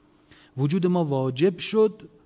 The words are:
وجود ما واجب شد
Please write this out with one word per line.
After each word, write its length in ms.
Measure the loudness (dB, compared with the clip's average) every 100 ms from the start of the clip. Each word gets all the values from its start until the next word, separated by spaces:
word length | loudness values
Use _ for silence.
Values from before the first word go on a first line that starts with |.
| _ _ _ -20 _ -4
وجود 300 | 0 0 0
ما 180 | 0
واجب 540 | 0 -2 -2 0 0 -2
شد 440 | -2 0 0 -2 -20 _